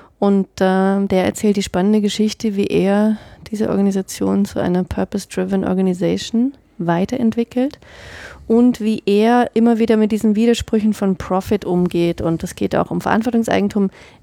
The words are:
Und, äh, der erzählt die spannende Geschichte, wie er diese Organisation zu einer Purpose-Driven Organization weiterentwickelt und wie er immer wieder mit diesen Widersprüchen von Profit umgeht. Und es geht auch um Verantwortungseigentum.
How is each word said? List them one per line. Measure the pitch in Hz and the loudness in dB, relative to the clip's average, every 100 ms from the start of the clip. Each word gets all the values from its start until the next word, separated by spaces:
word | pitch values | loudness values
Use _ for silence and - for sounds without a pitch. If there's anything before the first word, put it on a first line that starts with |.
| - - | -20 -2
Und, | 202 196 185 - | 2 2 0 0
äh, | 190 190 190 196 196 | 0 2 2 0 0
der | 185 | 0
erzählt | 185 - 214 202 | 0 0 0 0
die | |
spannende | - 180 202 214 | -2 -2 2 2
Geschichte, | 202 - 214 - 220 196 | 0 0 -2 -2 -4 -2
wie | - | 0
er | 170 190 202 214 214 - - - | 0 2 2 2 -2 -8 -20 -12
diese | 208 220 | -4 -2
Organisation | 196 202 190 - - 196 196 202 | 0 0 0 -6 -4 0 0 0
zu | - | -2
einer | 180 180 | 0 0
Purpose-Driven | 180 - 185 202 - 190 185 196 | -2 -4 -4 -6 -6 -6 -2 -2
Organization | - 185 190 180 170 190 - 226 262 - _ - | 0 0 0 0 -2 -2 -2 -2 -2 -4 _ -8
weiterentwickelt | 170 170 196 254 226 233 233 247 269 - - - - - - - - | -2 -2 -2 -2 -2 -2 -4 -2 -4 -6 -20 -20 -20 -20 -20 -16 0
und | 233 247 240 | 4 4 2
wie | 214 214 - | -2 -2 2
er | 202 226 247 240 | 2 4 4 2
immer | 226 233 220 | 2 2 2
wieder | 226 220 | 2 4
mit | 208 | 2
diesen | 214 220 208 | 2 2 2
Widersprüchen | 233 233 - 220 214 | 2 0 0 0 0
von | 202 196 185 | 0 -2 -2
Profit | - 185 - 208 | -2 -4 0 -4
umgeht. | - 180 175 175 170 170 | 0 0 0 0 -2 0
Und | 165 165 | -2 -2
es | 175 | -6
geht | - 196 - | -6 -2 -2
auch | 180 | -2
um | 175 | -2
Verantwortungseigentum. | - 208 240 233 220 190 202 208 196 - - - | 0 0 0 -2 0 0 0 0 -2 -4 -20 -10